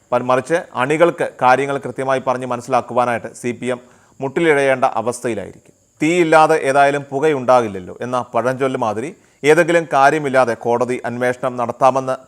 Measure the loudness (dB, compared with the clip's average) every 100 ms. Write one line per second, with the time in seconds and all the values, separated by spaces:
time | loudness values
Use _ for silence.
0 | _ -4 0 0 0 -4 -4 -4 -2 2
1 | 2 2 -6 0 4 4 2 -4 -6 -6
2 | -4 -2 -2 -4 -4 -8 -2 -2 0 -2
3 | 0 -2 -8 -8 -8 -6 -6 -8 -10 _
4 | _ _ -6 -2 2 2 2 2 0 0
5 | -4 -4 -6 -6 -8 -16 _ _ _ _
6 | 0 2 4 6 6 2 2 4 2 2
7 | -4 -2 0 0 2 2 2 -6 -14 -12
8 | -6 -6 -4 -2 -2 -2 -4 -2 -4 -4
9 | -8 -12 _ _ 4 4 4 2 0 2
10 | 4 2 0 2 2 0 -2 0 0 -4
11 | -6 -4 -4 -2 -6 -4 -6 2 2 2
12 | -4 -6